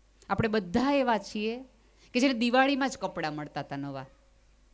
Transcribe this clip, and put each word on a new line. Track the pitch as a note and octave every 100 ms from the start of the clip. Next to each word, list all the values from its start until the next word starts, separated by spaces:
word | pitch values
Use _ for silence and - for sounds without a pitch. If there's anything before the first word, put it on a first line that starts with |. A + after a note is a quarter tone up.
| - - -
આપણે | G3 A3
બધા | G#3+ F3 A#3 C4+
એવા | C#4+ B3 G#3+
છીએ | - G#3+ G#3+ A#3+ C4 - - - -
કે | A#3+
જેને | C#4
દિવાળીમાં | A#3 A#3+ B3+ C4+ C4+ C4+
જ | -
કપડાં | F#3+ F3+ D#3
મળતા | D3+ D3 D3
હતા | C#3 C#3
નવા, | C#3+ C3+ C#3 - - - - - -